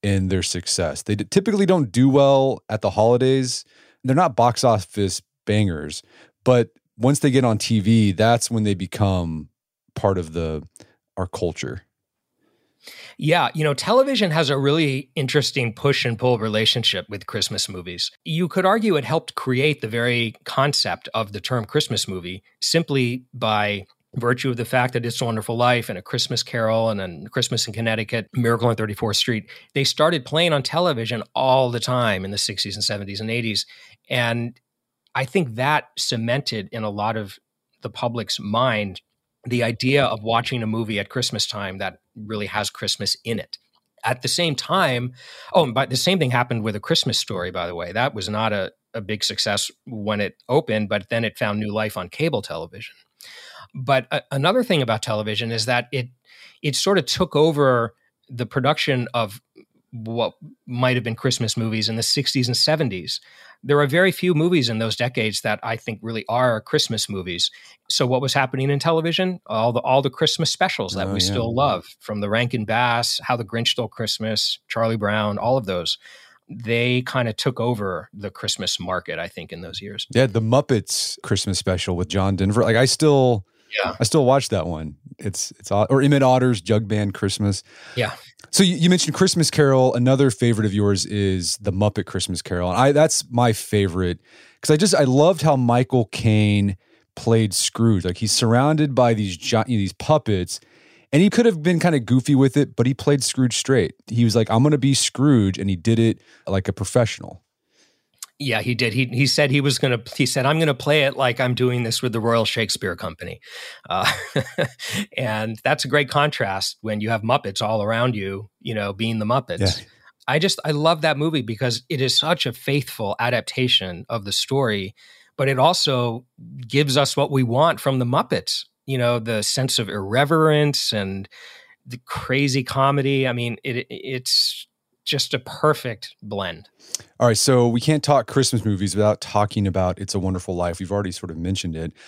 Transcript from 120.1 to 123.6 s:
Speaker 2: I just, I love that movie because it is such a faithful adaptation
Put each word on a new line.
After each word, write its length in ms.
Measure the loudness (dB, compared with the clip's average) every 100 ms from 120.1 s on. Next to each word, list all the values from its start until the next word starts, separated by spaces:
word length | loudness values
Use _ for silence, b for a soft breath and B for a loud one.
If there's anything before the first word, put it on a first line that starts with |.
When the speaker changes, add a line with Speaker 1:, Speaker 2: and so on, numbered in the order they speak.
| _ -4
Speaker 2:
I 100 | 0
just, 220 | 0 -2
I 60 | -2
love 300 | 2 2 2
that 160 | 0 0
movie 260 | 0 -2
because 400 | -4 -4 -2 -4 -4
it 120 | -2
is 160 | 0 0
such 300 | 0 0 -2
a 60 |
faithful 640 | -4 -2 -2 -2 -6 -6 -2
adaptation 840 | -2 -2 -4 -2